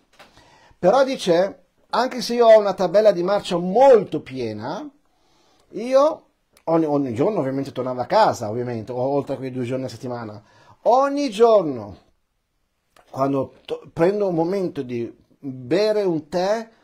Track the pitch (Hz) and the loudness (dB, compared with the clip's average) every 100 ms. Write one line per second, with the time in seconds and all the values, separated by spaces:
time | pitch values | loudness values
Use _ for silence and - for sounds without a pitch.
0 | _ _ - _ _ _ _ - 175 262 | _ _ -20 _ _ _ _ -2 2 4
1 | 269 262 185 170 190 - _ _ - 214 | 2 0 0 2 0 -4 _ _ -6 -2
2 | 254 254 196 240 233 220 202 185 180 202 | -2 -4 -4 4 8 8 6 -2 0 4
3 | 214 175 180 202 - 175 180 214 269 226 | 4 2 0 -2 -2 -4 0 6 8 8
4 | 170 156 - 131 113 107 127 196 294 _ | 4 -8 -8 -8 -8 -8 -10 -10 -12 _
5 | _ _ _ _ _ _ _ 190 240 262 | _ _ _ _ _ _ _ -10 0 2
6 | 285 - _ _ _ _ - 165 156 143 | 2 -2 _ _ _ _ 0 0 2 0
7 | 135 110 180 202 135 135 139 127 123 127 | -2 0 0 0 -4 -4 -6 -6 -6 -6
8 | 120 208 185 117 107 117 123 117 107 123 | 0 2 2 0 -4 -6 -6 -8 -8 -4
9 | 135 143 135 127 131 127 120 131 127 113 | -2 -2 -4 -8 -8 -8 -6 -6 -8 -10
10 | 127 120 110 104 _ _ _ _ 190 247 | -10 -10 -10 -14 _ _ _ _ 2 2
11 | 277 285 285 196 233 214 156 120 104 - | 2 -2 -4 2 4 4 2 -6 -10 -18
12 | _ _ _ _ _ _ _ _ _ _ | _ _ _ _ _ _ _ _ _ _
13 | _ 131 139 139 127 _ - 160 - - | _ -4 -2 -2 -6 _ -14 -14 -8 0
14 | 175 208 196 165 165 196 180 143 123 120 | 0 0 -2 -2 -2 -2 -6 -6 -8 -8
15 | 113 - _ _ 143 127 123 175 214 214 | -8 -12 _ _ -14 -12 -4 0 0 0
16 | 190 160 - 180 190 226 220 _ | -2 -4 -4 -4 -2 -4 -6 _